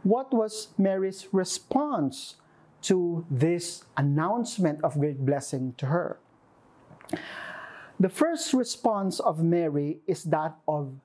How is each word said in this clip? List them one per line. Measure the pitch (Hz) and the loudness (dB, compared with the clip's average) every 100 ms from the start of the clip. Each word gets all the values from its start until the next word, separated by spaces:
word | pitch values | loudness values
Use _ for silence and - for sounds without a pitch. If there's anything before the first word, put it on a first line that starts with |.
What | 190 233 269 | 4 2 2
was | 233 214 214 - - | 0 0 -4 -6 2
Mary's | 190 190 190 190 - | 2 2 -2 -4 0
response | 190 185 - - 262 294 226 139 - - - _ _ _ _ | 0 0 -4 -2 0 0 0 -2 -4 -14 -16 _ _ _ _
to | - 185 175 165 165 | 2 2 2 -2 -2
this | 131 160 175 - - - - | 2 2 2 -4 -12 -10 0
announcement | 143 143 170 233 233 - 170 151 | 2 2 2 0 -2 0 0 2
of | 151 147 | 0 2
great | 147 135 | 0 0
blessing | 135 139 - 135 127 120 | 0 0 -2 -4 -4 -4
to | 131 | -2
her? | 170 - - _ _ _ _ _ _ - - - - - - - - - - - - | 0 -2 -8 _ _ _ _ _ _ -20 -20 -8 -8 -8 -14 -12 -14 -16 -18 -20 0
The | 185 | 0
first | - 320 320 - | 4 0 2 0
response | 254 240 - 233 208 190 - | 0 0 0 0 2 0 0
of | 220 160 | -2 2
Mary | 170 175 165 143 143 156 - | 2 4 2 0 -2 -4 -4
is | 165 | -4
that | 160 156 160 - - | 0 0 -2 -4 -2
of | 151 139 135 | -2 -4 -10